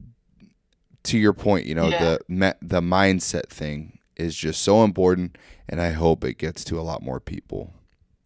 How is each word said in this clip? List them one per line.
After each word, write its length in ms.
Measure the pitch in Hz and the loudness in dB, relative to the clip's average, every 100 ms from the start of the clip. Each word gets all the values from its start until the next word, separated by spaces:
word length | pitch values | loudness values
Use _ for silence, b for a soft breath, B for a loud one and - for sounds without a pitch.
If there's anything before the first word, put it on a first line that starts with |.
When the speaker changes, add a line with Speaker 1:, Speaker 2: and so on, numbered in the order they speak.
| 123 _ _ _ - _ _ _ _ _ | -20 _ _ _ -20 _ _ _ _ _
Speaker 1:
to 140 | - 117 | -2 4
your 140 | 104 | 4
point, 320 | 95 104 95 - | 4 2 0 0
you 80 | |
know, 160 | 80 82 | 0 0
Speaker 2:
Yeah. 80 | 85 | 2
Speaker 1:
the 220 | 85 80 - | 2 0 -2
me-, 240 | 90 95 - | 0 0 0
the 180 | 85 92 | -4 -2
mindset 680 | 85 92 98 92 - - - | 0 2 2 2 -2 -6 -8
thing 500 | - 76 73 87 - _ - | -10 -10 -10 -12 -20 _ -8
is 200 | 82 76 | -8 -6
just 260 | 80 80 | -6 -2
so 220 | - 104 | 2 4
important, 520 | 110 90 92 92 87 b b b - | 4 4 2 2 -2 b b b -10
and 120 | 85 | -4
I 100 | 85 | -2
hope 320 | 78 82 80 | 2 2 2
it 140 | 69 - | -2 -6
gets 260 | 80 80 | -8 -8
to 140 | - 82 | -8 -6
a 20 | |
lot 200 | 82 82 | -6 -8
more 180 | 60 64 | -8 -10
people. 540 | - 87 - 50 - - _ _ _ _ | -10 -14 -12 -12 -12 -18 _ _ _ _